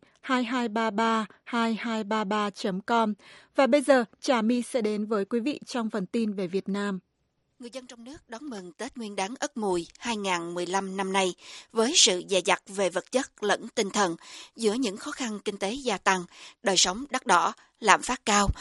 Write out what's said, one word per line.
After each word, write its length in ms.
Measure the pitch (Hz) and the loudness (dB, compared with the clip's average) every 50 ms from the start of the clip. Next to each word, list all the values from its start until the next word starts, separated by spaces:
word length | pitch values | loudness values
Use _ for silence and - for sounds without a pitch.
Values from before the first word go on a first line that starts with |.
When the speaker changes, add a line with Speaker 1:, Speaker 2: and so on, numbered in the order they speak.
| _ _ _ _ | _ _ _ _
Speaker 1:
hai 220 | - - 269 254 247 | -6 -2 0 0 0
hai 240 | 220 247 254 240 233 | 0 -2 -2 -2 -2
ba 220 | 208 226 226 226 | -2 -2 -2 0
ba 360 | 214 202 226 226 226 220 214 - - _ _ | 0 2 2 2 2 2 0 -4 -8 _ _
hai 340 | - - 233 226 226 226 196 | -4 -2 0 0 0 0 -2
hai 240 | - 240 226 220 220 | -2 -4 -4 -4 -2
ba 200 | 208 220 220 214 | -2 -2 -2 0
ba 260 | 190 208 214 208 208 | 0 0 0 0 -2
chấm 320 | 190 - - 220 185 185 | -4 -4 -4 -4 -4 -4
com. 320 | - - 240 233 226 214 208 - - - - - - _ - | -2 0 2 2 2 2 0 -4 -10 -20 -20 -20 -20 _ 2
Và 120 | - 277 262 | 2 4 6
bây 140 | 247 294 | 6 4
giờ, 220 | 262 - 277 254 233 - _ _ | 6 6 4 4 4 0 _ _
Trà 200 | - - 269 233 | -2 0 0 2
My 200 | 214 220 247 247 | 2 2 2 0
sẽ 200 | 233 - - 262 | 0 -2 -2 -2
đến 240 | 220 214 214 208 214 | -2 -2 -2 -2 -2
với 200 | 208 226 208 196 | -2 -2 -2 -2
quý 140 | - - 240 | 0 -2 -2
vị 200 | 220 285 294 - - | -2 -2 -4 -6 -8
trong 240 | - - 254 226 220 | -8 -6 -4 -4 -4
phần 160 | - 226 190 | -4 -4 -6
tin 280 | - - 233 226 214 202 | -2 -2 -2 -2 -2 -2
về 140 | 190 196 175 | -4 -4 -2
Việt 220 | 175 196 - - | -2 -4 -4 -2
Nam. 300 | 196 202 202 202 196 185 - _ _ _ _ _ _ _ _ _ _ - | -4 -2 -2 -4 -4 -6 -8 _ _ _ _ _ _ _ _ _ _ -18
Speaker 2:
Người 100 | 254 240 202 | -16 -14 -14
dân 100 | 262 254 247 | -14 -14 -16
trong 160 | 269 233 233 | -20 -20 -18
nước 140 | 240 285 - _ - | -16 -18 -18 _ -14
đón 140 | 233 226 294 302 | -14 -12 -12 -10
mừng 220 | 240 202 180 180 160 - | -10 -10 -12 -12 -12 -10
Tết 200 | 214 269 - 262 | -10 -10 -8 -10
Nguyên 180 | 226 208 202 | -10 -8 -6
đán 140 | 202 190 196 247 - | -4 -6 -6 -6 -6
Ất 120 | - 294 - - | -6 -6 -4 -2
Mùi 240 | 214 202 180 175 170 - - - | -2 0 0 0 -2 -6 -12 -10
hai 160 | - - - 208 | -6 -4 -4 -2
ngàn 360 | 202 190 180 170 170 170 175 | -2 -2 -2 -2 -2 -4 -6
mười 120 | 175 175 | -6 -4
lăm 320 | 170 180 196 196 190 190 190 | -2 -2 -4 -4 -4 -4 -4
năm 160 | 196 190 190 | -2 0 0
nay 140 | 196 190 185 175 _ - - - - - _ - | 0 0 0 -2 _ -12 -20 -20 -20 -18 _ 0
với 180 | 226 220 240 330 | 0 0 2 6
sự 260 | - - 240 185 180 170 170 | 6 6 6 4 2 0 0
dè 120 | 190 185 175 | 0 0 2
dặt 140 | 190 180 - _ - 196 190 | 2 0 0 _ -6 -4 -2
về 120 | 202 180 | -2 0
vật 140 | 170 185 - - | 0 -2 -6 -2
chất 140 | - 254 - - _ - | -2 -2 -2 -2 _ -6
lẫn 180 | - 208 185 - - 226 - | -2 0 0 0 -2 -6 -4
tinh 120 | - 214 196 - | -4 -4 -2 2
thần 180 | 214 202 180 165 - - - - - - - _ | 2 2 0 0 -4 -12 -18 -20 -20 -20 -18 _
giữa 180 | - 226 214 202 | -2 0 0 2
những 240 | 247 269 220 185 214 | 2 0 -2 -2 -4
khó 140 | - 294 | -8 -10
khăn 180 | 302 - 277 233 214 202 - | -6 -6 -6 -6 -6 -6 -6
kinh 120 | - 208 202 | -8 -6 -4
tế 140 | - 190 220 285 277 | -4 -4 -4 -4 -4
gia 120 | 247 208 180 | -4 -4 0
tăng, 220 | - 208 190 185 175 - - - - - - _ - | 2 2 2 2 0 -8 -14 -20 -20 -20 -14 _ -2
đời 140 | 196 190 175 | 0 2 4
sống 200 | - 196 180 214 277 - | 4 2 2 -4 -6 -6
đắt 140 | 226 262 - | -6 -4 2
đỏ, 280 | 240 185 175 160 185 226 - - _ _ - | 4 4 6 4 2 -2 -4 -14 _ _ 0
lạm 200 | - 208 180 156 - | 6 6 6 6 6
phát 160 | - 247 254 - | 0 -6 -4 0
cao 220 | - 208 202 202 196 - - | 2 4 4 4 2 0 -4